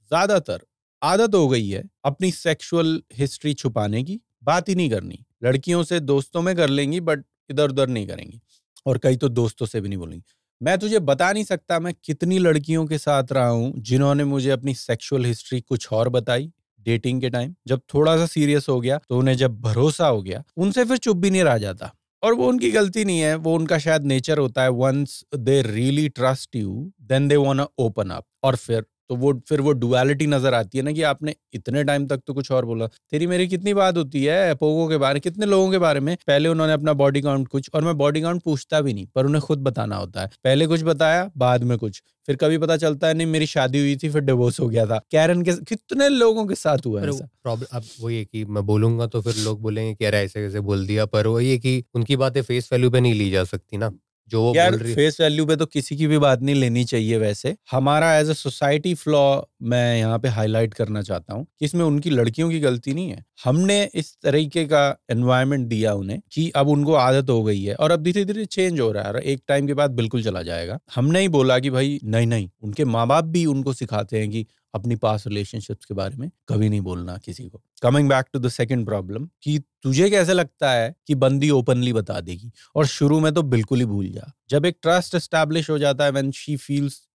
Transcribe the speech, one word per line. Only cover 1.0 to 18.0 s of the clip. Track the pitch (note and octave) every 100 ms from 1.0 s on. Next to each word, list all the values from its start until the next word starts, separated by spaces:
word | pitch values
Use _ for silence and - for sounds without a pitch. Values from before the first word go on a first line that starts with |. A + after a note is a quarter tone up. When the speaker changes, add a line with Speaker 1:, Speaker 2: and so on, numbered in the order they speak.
Speaker 1:
आदत | C#3+ F#3+ A3+ G3+
हो | C#3+
गई | B2 G2+
है | G2 G3 _ C#3
अपनी | C#3+ F#3
sexual | E3 E3 D#3 - E3+ D#3+ D#3+ -
history | A#2 C#3 - D3+
छुपाने | C#3+ C3+ A2+ G#2 G#2+
की, | C#3 G#3+ - _
बात | - E3+ F3+
ही | F#3
नहीं | D#3+
करनी। | A2 F2+ F2 _ _
लड़कियों | A#2+ C3+ F3 F3
से | D#3+ F3
दोस्तों | C#3 C#3 C3+ F3
में | F3 F3
कर | D3+
लेंगी, | C#3 C#3+ F3
but | E3 D3 - _ -
इधर | C#3+ D3
उधर | C3+ C3
नहीं | A#2 G2
करेंगी, | - - A#2 _ _ _ _ -
और | A#2+
कई | C3+ B2+
तो | C#3
दोस्तों | A#2 A2+ - A2+
से | A#2
भी | G2+
नहीं | G2
बोलेंगी। | E2 E2 - _ _ -
मैं | C3+ F#3
तुझे | G#3 A3
बता | C#3+ C#3 F3+
नहीं | G#3
सकता | G#3 F3+ - E3+
मैं | E3+ E3
कितनी | - D3 F3 F#3
लड़कियों | F3+ D#3 D3 D#3+ D#3
के | D#3
साथ | - C#3+ B2
रहा | C3+ A#2+
हूँ | A#2 B2 -
जिन्होंने | G#2+ C3 C#3 C#3
मुझे | C#3+ C#3 C3
अपनी | C3 C3+
sexual | B2 - A#2 - C#3 B2
history | A2+ - B2+
कुछ | - A#2+ -
और | A2 A#2+
बताई | B2 A#2 A#2+ D#3 - _ _
dating | G#2+ A#2 B2+ B2+
के | B2+
time। | A#2+ B2 F3+ -
जब | C3 -
थोड़ा | D3